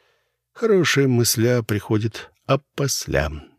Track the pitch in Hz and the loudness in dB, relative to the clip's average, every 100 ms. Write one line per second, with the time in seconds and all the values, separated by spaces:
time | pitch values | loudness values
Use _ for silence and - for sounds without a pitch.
0 | _ _ _ _ _ - 226 196 156 - | _ _ _ _ _ -4 2 2 2 2
1 | 139 120 117 - 113 123 110 104 - 110 | 2 2 2 2 2 0 0 -4 -2 -2
2 | 110 - - _ - 139 _ - 139 - | -2 -8 -18 _ -4 -4 _ -6 -4 -4
3 | - 67 76 76 - | -2 -2 -2 -6 -16